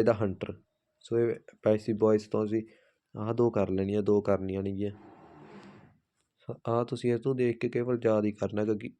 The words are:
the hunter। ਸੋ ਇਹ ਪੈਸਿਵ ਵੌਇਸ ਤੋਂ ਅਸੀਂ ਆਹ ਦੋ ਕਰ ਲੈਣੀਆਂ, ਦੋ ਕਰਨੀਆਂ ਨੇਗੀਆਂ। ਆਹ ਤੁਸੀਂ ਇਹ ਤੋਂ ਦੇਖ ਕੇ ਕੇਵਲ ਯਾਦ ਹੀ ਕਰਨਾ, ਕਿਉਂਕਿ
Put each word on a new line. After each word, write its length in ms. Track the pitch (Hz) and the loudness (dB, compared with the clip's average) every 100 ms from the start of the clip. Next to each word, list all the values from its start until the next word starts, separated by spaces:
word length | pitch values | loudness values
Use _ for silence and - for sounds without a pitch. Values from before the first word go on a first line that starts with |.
the 180 | 110 104 | 6 4
hunter। 340 | 104 90 - 101 _ _ _ _ | 0 -4 -8 -12 _ _ _ _
ਸੋ 140 | - 117 | -4 0
ਇਹ 160 | 117 110 _ - | 0 -2 _ -2
ਪੈਸਿਵ 340 | 110 107 113 104 | 2 2 0 2
ਵੌਇਸ 280 | 110 107 107 | 4 4 2
ਤੋਂ 160 | 107 | -4
ਅਸੀਂ 180 | 107 110 110 _ _ _ _ | 0 -2 -4 _ _ _ _
ਆਹ 180 | 110 107 | -8 -4
ਦੋ 160 | 117 120 | 2 2
ਕਰ 200 | 107 95 | 2 0
ਲੈਣੀਆਂ, 320 | 95 98 104 | 0 0 0
ਦੋ 180 | 101 104 | 2 2
ਕਰਨੀਆਂ 420 | 101 95 95 95 | 2 -2 -2 -4
ਨੇਗੀਆਂ। 280 | 98 98 101 101 - - - - - - - - - _ _ _ _ _ - 117 - | -4 -4 -6 -8 -20 -20 -20 -20 -20 -20 -20 -20 -20 _ _ _ _ _ -16 -10 -2
ਆਹ 160 | 117 | -2
ਤੁਸੀਂ 280 | 120 120 120 | -2 -2 0
ਇਹ 60 | 117 | 0
ਤੋਂ 160 | 135 | 0
ਦੇਖ 240 | 127 123 117 | 0 0 0
ਕੇ 100 | 123 | -2
ਕੇਵਲ 300 | 120 120 123 | -2 -2 0
ਯਾਦ 200 | 117 107 | 2 2
ਹੀ 80 | 104 | 2
ਕਰਨਾ, 320 | 104 101 104 | -2 -4 -2
ਕਿਉਂਕਿ 260 | 107 107 123 | -2 -2 -6